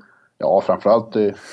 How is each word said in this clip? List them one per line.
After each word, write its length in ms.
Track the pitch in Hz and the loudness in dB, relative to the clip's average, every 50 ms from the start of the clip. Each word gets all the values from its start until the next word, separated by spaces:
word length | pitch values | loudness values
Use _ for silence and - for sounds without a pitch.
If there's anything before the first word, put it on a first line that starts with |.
| _ _ _ _ _ _ _ - | _ _ _ _ _ _ _ -6
Ja, 220 | - 71 90 98 | -2 0 0 0
framförallt, 560 | - - 92 90 - 101 113 120 110 - - | 2 0 -4 0 2 2 2 2 0 -2 -2
eh, 160 | 110 107 101 - - - - | -2 -2 -2 -4 -6 -18 -18